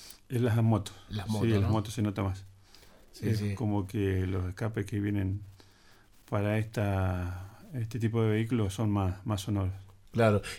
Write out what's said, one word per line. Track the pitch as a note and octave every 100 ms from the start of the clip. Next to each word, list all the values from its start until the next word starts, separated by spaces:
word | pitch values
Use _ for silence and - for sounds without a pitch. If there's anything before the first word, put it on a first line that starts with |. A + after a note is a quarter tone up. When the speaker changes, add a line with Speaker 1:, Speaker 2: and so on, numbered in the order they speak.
| - - -
Speaker 1:
En | A#2+ B2
las | A2+
motos. | A2+ G#2+ G2 - -
Speaker 2:
Las | G#2+ G2
Speaker 1:
Sí, |
Speaker 2:
motos, | G#2+ A#2
Speaker 1:
en | G#2+
Speaker 2:
¿no? |
Speaker 1:
las | F#2+
motos | A2 G2+
se | -
nota | G#2 G2
más. | G2 F#2+ - - - - - - -
Speaker 2:
Sí, | - G#2+
Speaker 1:
Es | A2
Speaker 2:
sí. | G#2 G2
Speaker 1:
como | G#2 G#2 G2
que | G#2+ G2 F#2 F#2
los | F#2+ F2+
escapes | F#2 A2+ A2+ G2+
que | G#2
vienen | G2+ G2+ F#2+ G2+ - - - - - - - - -
para | G#2+ G#2 G#2+
esta, | A2+ - G2+ G2 F#2 F2+ F2+ F2+ F#2+ - -
este | C#3 A2+ B2
tipo | A2+ A2+
de | A2
vehículos | G#2+ A2+ B2 G2+
son | G2 G#2+
más, | G2+ F#2+ F#2 -
más | G2+
sonoros. | - G2+ F#2+ F#2+ - - -
Speaker 2:
Claro, | A#2 A2 G#2 -